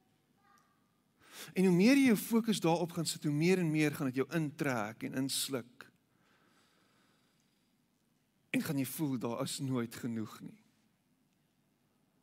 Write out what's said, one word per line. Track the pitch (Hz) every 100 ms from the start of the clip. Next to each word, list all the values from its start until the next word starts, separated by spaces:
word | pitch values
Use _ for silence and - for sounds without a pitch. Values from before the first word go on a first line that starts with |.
| 740 _ _ _ _ _ _ _ _ _ _ _ _ - -
En | 190 185
hoe | 175
meer | 214 277
jy | 262
jou | 190
fokus | - 226 220 165
daarop | 170 165 170
gaan | 175 147
sit, | -
hoe | 151
meer | 147 175 185
en | 165
meer | 156 151 151
gaan | 135
dit | 131
jou | 127 165
intrek | 147 - 147 120 104 113 -
en | 131
insluk. | 135 - - 131 - _ - _ _ _ _ _ _ _ _ _ _ _ _ _ _ _ _ _ _ _ _ _ _ _ _ _ _
En | 262
gaan | - 139
jy | 127
voel, | - 147 127
daar | 120 117 175
is | -
nooit | 135 127 117 -
genoeg | 123 113 107 -
nie. | - - _ _ _ _ _ _ _ _ _ _ _ _ _ _ _ _